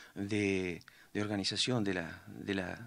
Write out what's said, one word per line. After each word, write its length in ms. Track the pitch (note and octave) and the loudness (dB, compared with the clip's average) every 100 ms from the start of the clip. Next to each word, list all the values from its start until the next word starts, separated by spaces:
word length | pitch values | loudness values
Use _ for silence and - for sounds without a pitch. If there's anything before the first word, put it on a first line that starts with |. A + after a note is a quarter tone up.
| - | -12
de, 680 | - G2+ G#2 G2+ F#2+ F2+ E2 - - - | -6 0 2 4 4 0 -4 -10 -20 -6
de 100 | G2+ | -2
organización 640 | G#2 G2+ F#2+ G#2 - B2+ | 0 0 0 2 2 2
de 120 | G2+ F#2 | 2 0
la, 280 | D#2+ F2 - | -2 -8 -12
de 260 | - G2+ | -8 -2
la, 220 | G2 F2+ F2+ | 0 -2 -6